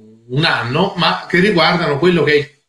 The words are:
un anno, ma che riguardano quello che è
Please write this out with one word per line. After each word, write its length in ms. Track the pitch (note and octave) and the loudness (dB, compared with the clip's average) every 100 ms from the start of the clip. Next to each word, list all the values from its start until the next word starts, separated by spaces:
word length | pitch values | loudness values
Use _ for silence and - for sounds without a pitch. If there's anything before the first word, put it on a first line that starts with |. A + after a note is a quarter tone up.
| - - A#2+ | -20 -20 -8
un 160 | C3+ E3 | -2 0
anno, 480 | A#2+ A#2 D3+ G3 F3 | -2 -2 -2 -2 -2
ma 320 | D#3+ - - | -2 -2 -2
che 140 | F3 | 0
riguardano 580 | G#3 E3+ D#3+ E3+ D#3+ C#3 | 2 2 2 0 -2 0
quello 240 | F3 F3 | 2 2
che 100 | D3 | 2
è 180 | D3 C#3+ _ | 0 -2 _